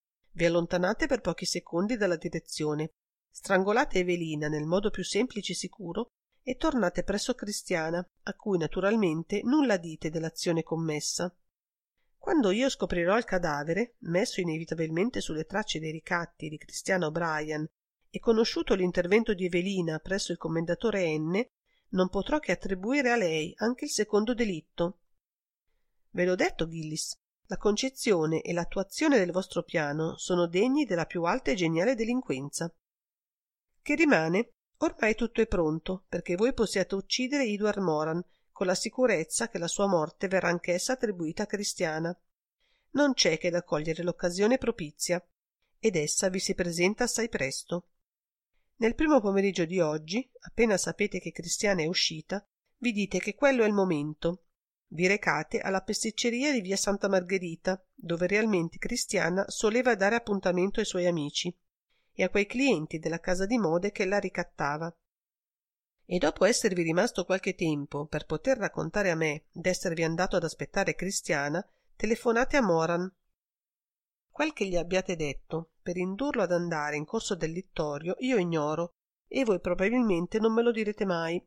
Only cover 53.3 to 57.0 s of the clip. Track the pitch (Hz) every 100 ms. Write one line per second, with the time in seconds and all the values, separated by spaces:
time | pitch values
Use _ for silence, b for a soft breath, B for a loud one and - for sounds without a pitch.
53.3 | - 285 262 214 202 190 151 147 151 165
54.3 | 185 _ _ _ _ _ 156 185 202 -
55.3 | 151 - 226 - 190 185 208 226 - 240
56.3 | 240 294 262 185 190 - 196